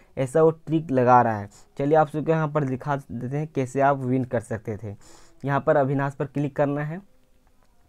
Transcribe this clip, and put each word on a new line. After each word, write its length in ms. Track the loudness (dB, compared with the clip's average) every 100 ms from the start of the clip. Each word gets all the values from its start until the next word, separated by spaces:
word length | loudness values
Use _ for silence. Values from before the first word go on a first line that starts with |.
| _ -6
ऐसा 260 | 0 4
वो 80 | 4
ट्रिक 400 | 2 -2 -4 0
लगा 300 | 2 6 6
रहा 160 | 6 0
है। 100 | -8 -16 -20 -6
चलिए 180 | 2 2
आप 120 | 2
सबको 220 | -2 -2
यहाँ 180 | -2 0
पर 160 | -2
दिखा 320 | -2 -4 -4 -6
देते 400 | -6 -10 -6 -6
हैं 100 | -6
कैसे 320 | -4 -4 0
आप 160 | 2 2
विन 260 | 0 -2
कर 160 | -2 -4
सकते 340 | -4 -8 -8 -10
थे। 180 | -10 -14 -18 -20 -20 -10
यहाँ 160 | -4 -2
पर 160 | 2 2
अविनाश 380 | 2 0 -2
पर 120 | -4 -6
क्लिक 280 | -4 -4 -2
करना 260 | -2 -2
है। 180 | -6 -10 -14 _ _ _ _ _ _ _